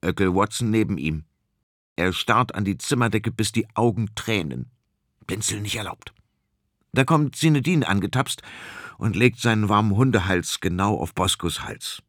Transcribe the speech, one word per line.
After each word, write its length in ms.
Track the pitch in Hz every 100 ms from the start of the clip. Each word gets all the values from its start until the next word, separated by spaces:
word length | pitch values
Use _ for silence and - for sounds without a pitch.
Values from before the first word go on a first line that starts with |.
| 90
Öckel 300 | 85 95 92
Watson 340 | 107 - 117
neben 280 | 110 107 90
ihm. 260 | 76 78 - _ _ _ _ _ _ -
Er 160 | 90
starrt 440 | 90 - 110 127 -
an 100 | 101
die 120 | 98
Zimmerdecke, 540 | - 127 120 107 117
bis 220 | 120 107
die 200 | - -
Augen 360 | - 117 104 110 -
tränen. 540 | - 107 78 62 - _ _ _ _ _ -
Blinzeln 360 | 95 - 107
nicht 160 | 104 107
erlaubt. 360 | - - - _ _ _ _ _ _ _ _
Da 140 | - 135
kommt 320 | 160 147 -
Zinedine 500 | 160 147 127 175 101
angetapst 540 | 98 95 127 - - - - - - - -
und 180 | 110 95
legt 240 | 123 120
seinen 300 | 123 110 104
warmen 260 | 104 110 98
Hundehals 640 | 131 117 90 90 - -
genau 380 | 92 90 98 104
auf 160 | 85
Boskos 500 | - 92 - 87 -
Hals. 400 | - - - -